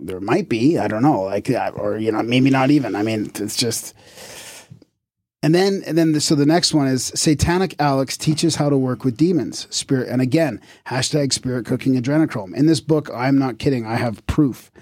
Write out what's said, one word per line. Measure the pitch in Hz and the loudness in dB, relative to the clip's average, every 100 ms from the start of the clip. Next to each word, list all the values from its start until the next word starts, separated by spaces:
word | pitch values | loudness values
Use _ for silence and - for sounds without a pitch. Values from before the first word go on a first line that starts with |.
there | 82 92 | -12 -8
might | 98 160 185 | -2 -2 0
be, | 113 131 156 | 0 2 2
I | 101 | 0
don't | 107 | 0
know, | 143 113 | 2 2
like, | 95 101 104 | 0 -4 -2
uh, | 113 95 - | -2 -2 -4
or, | 104 107 | -4 -2
you | 110 | -2
know, | 110 | -2
maybe | 113 127 135 | 0 4 4
not | 135 131 | 4 4
even. | 147 117 98 | 2 2 -2
I | |
mean, | 110 110 101 - | -2 -2 -4 -6
it's | 104 - | -6 -4
just, | 117 - - - - - - - - - - - _ _ _ _ _ _ | -4 -4 -10 -18 -20 -20 -20 -18 -18 -20 -20 -20 _ _ _ _ _ _
and | 151 | 2
then, | 170 196 196 - | 2 2 0 -2
and | 160 | 0
then, | 160 | 2
the, | 151 | 2
so | - | 2
the | 151 143 | 2 4
next | 170 - | 2 2
one | 156 135 | 2 2
is | 131 - | 0 -2
Satanic | - 165 143 - 175 185 - | -2 0 2 2 2 0 0
Alex | 147 135 131 - | 0 0 -2 -4
teaches | - 151 175 - | -2 0 0 0
how | 147 | 2
to | 139 | 2
work | 131 123 | 0 -2
with | 131 113 | -2 2
demons, | 165 170 104 - - | 2 2 -2 -8 -8
spirit, | - - 131 113 | -6 -2 -2 0
and | 123 | 0
again, | 127 156 156 101 - - - | 2 2 2 -4 -12 -18 -6
hashtag | 127 - 151 139 | -4 -2 0 0
spirit | - 127 123 110 | -2 -4 -4 -2
cooking | 127 135 | -2 0
adrenochrome. | 131 120 151 156 123 95 87 | 0 2 0 0 -2 -6 0
"In | 151 | 2
this | 160 | 2
book, | - 156 - | 2 0 -2
I'm | 113 131 139 | -2 2 2
not | 135 113 | 2 0
kidding, | 147 131 110 | -2 0 -2
I | 117 | -2
have | 123 104 - | -2 -6 -4
proof." | - 143 107 - - | 0 0 0 -14 -20